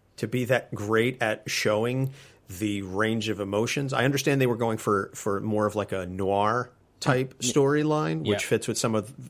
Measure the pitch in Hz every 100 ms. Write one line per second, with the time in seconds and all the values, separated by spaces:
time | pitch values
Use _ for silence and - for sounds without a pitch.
0 | _ - 113 123 120 123 - 110 104 110
1 | 120 131 113 110 - - 110 107 117 127
2 | 135 - - - - 90 104 101 95 95
3 | 110 113 107 98 98 101 120 - 139 127
4 | 127 139 156 139 127 113 117 110 - 101
5 | 98 - - 98 107 107 107 104 98 95
6 | 90 92 95 98 104 120 123 - _ -
7 | - 131 131 - 123 151 139 147 151 151
8 | 156 160 139 101 - 110 - 110 120 110
9 | 104 -